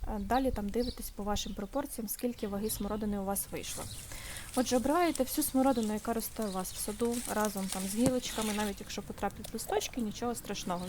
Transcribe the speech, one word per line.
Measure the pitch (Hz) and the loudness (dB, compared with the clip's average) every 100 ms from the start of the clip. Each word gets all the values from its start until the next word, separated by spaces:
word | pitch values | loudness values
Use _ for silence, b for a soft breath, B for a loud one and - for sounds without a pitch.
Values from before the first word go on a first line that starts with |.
| - | -4
Е, | 214 | -2
далі | 196 247 262 | 2 2 4
там | 214 202 | 2 0
дивитесь | 214 247 - - | 0 0 -2 -8
по | - | -4
вашим | 208 202 208 | -2 -2 -2
пропорціям, | 196 196 277 277 - 214 | -4 -4 -4 -4 -4 -6
скільки | - 247 233 208 | -2 -2 -2 -2
ваги | 202 214 | -2 -2
смородини | - 202 214 214 202 | -2 -2 0 0 0
у | |
вас | 190 196 - | 0 -2 -2
вийшло. | 165 - - - - B B B B B - | -6 -6 -6 -6 -8 B B B B B 2
Отже, | 254 247 | 4 4
обриваєте | 254 330 339 277 | 6 6 6 4
всю | 254 - | 2 2
смородину, | 294 262 262 247 214 | 4 6 6 6 2
яка | 214 226 | 0 0
росте | 226 208 - | -2 -2 -2
у | 214 | -2
вас | 185 185 | -2 -2
в | - | -4
саду, | - 214 240 240 - | -4 0 0 0 0
разом | 208 214 202 190 | 2 2 0 -2
там | 190 | -2
з | 190 | 0
гілочками, | 208 262 254 - - 214 208 | 4 4 4 0 0 2 2
навіть | 214 196 | 0 -2
якщо | 208 - | -6 -6
потраплять | - - 202 - - | -6 -2 -2 -2 -6
листочки, | 220 - 415 - 262 | -6 0 0 0 -2
нічого | 214 - 240 | -2 -2 -2
страшного. | 226 - 202 196 175 | -2 -4 -4 -2 -2